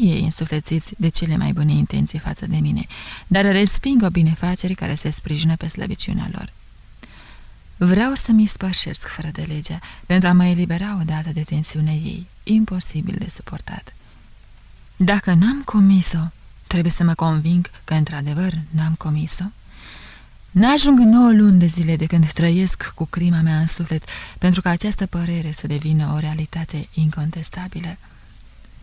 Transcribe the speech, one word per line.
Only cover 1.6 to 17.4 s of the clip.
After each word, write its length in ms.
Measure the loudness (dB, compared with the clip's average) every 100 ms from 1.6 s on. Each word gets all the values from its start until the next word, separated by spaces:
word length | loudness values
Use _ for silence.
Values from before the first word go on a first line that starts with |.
| 0
intenții 480 | 2 0 -2 -2 -4
față 260 | -8 -8 -4
de 120 | -2
mine, 300 | 0 -2 -6 -14 -18 -12 0
dar 180 | 2 4
resping 580 | 2 2 0 2 2
o 60 | 2
binefacere 640 | 2 2 2 -2 -2 -4
care 220 | -6 -6 -6
se 140 | -6
sprijină 460 | -8 -6 -2 -2 -2
pe 120 | -6
slăbiciunea 640 | -8 -8 -8 -6 -6 -6
lor. 200 | -10 -14 -16 -20 -20 -20 -20 -20 -20 -20 -20 -20 -20 -16 -2
Vreau 380 | 2 2 0 -2
să-mi 320 | 2 4 4
spășesc 600 | 0 -4 -4 -4 -10 -12
fără 220 | -10 -10
de 100 | -8
legea, 380 | -8 -8 -8 -12 -12 -12 0
pentru 240 | 2 6
a 20 |
mă 140 | 6 4
elibera 520 | 2 0 -2 -4 -4
odată 280 | -4 -4 -4
de 80 | -6
tensiunea 520 | -4 -4 -4 -2 -2
ei, 340 | -2 -4 -8 -12 -12
imposibil 720 | 0 2 2 -4 -6 -6 -6 -6
de 100 | -8
suportat. 640 | -12 -14 -14 -12 -16 -18 -20 -20 -20 -20 -20 -20 -20 -20 -20 -12 -2
Dacă 380 | 0 2 2
n-am 280 | 4 4 0 -2
comis-o, 640 | 4 6 6 2 -2 -4 -8 -20 -20 -4
trebuie 240 | -2 0
să 120 | 0
mă 100 | 0
conving 560 | 0 0 0